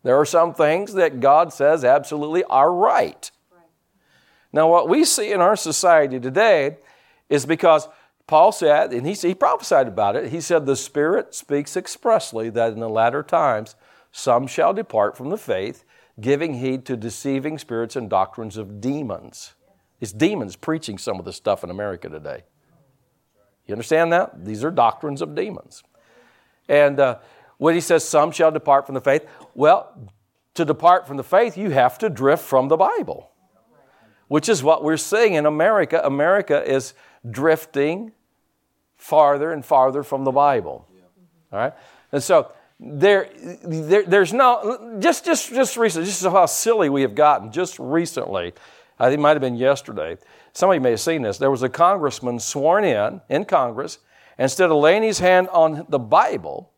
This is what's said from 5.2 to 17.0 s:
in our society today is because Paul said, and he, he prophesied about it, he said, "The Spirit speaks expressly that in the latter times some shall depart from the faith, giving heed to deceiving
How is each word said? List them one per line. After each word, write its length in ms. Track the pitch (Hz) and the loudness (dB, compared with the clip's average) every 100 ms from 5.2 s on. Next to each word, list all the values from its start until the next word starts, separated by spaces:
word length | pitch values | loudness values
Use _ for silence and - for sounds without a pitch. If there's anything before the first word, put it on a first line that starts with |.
| 214 | -2
in 80 | 202 | 2
our 160 | 185 196 | 2 2
society 640 | 160 147 185 160 143 127 | -2 0 4 4 4 -4
today 560 | 123 139 226 170 139 160 _ _ _ _ _ | -4 0 2 2 0 -6 _ _ _ _ _
is 160 | 147 139 | -2 0
because 420 | 160 170 156 - _ _ _ - | 2 4 4 2 _ _ _ 0
Paul 260 | 151 185 | 4 4
said, 400 | 208 160 147 190 | 4 2 4 2
and 140 | 120 139 | -4 -6
he, 80 | |
he 200 | 202 175 | -4 -4
prophesied 540 | 185 - - - 160 123 | 0 0 -2 2 2 2
about 260 | 98 101 | -2 -2
it, 160 | 117 113 | -2 -6
he 100 | 170 | -10
said, 240 | - 170 139 | -2 0 0
"The 100 | 131 | -4
Spirit 580 | - 147 151 202 - | -4 -2 0 -2 -4
speaks 400 | - - 143 143 | -14 -4 -4 -4
expressly 760 | 185 - - 233 220 - 113 113 | -10 -10 -6 0 0 -2 -8 -6
that 240 | 110 113 | -2 -2
in 60 | 110 | -4
the 80 | 113 | -4
latter 340 | 110 117 139 | 0 0 0
times 540 | 147 165 147 110 110 _ _ _ _ | -2 0 0 -2 -6 _ _ _ _
some 340 | - - 120 131 | -8 0 0 0
shall 280 | - 170 | 0 0
depart 420 | 202 - 110 104 - | 0 -4 -2 -2 -2
from 140 | 127 | -10
the 80 | 208 | -10
faith, 460 | - 95 104 - _ _ _ - | -4 -4 -4 -10 _ _ _ -10
giving 340 | 110 143 165 | -2 -2 -2
heed 300 | 127 131 131 | -6 -6 -6
to 120 | 131 | -8
deceiving 640 | 123 | -8